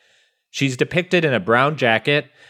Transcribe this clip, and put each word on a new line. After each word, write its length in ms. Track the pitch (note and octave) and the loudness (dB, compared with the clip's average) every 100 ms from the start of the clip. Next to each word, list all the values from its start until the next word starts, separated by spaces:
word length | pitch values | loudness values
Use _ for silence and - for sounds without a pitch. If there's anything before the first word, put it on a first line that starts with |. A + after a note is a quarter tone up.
| _ _ _ _ _ | _ _ _ _ _
She's 300 | - C#3 B2 | -6 -6 -2
depicted 480 | C#3+ E3 F3 F3+ D#3 | -4 -4 -2 0 0
in 80 | |
a 60 | A#2+ | -2
brown 360 | F2+ A#2 C#3 D3+ | 0 2 2 0
jacket 540 | B2 A2+ - D3 C#3+ _ | 0 0 0 -2 -4 _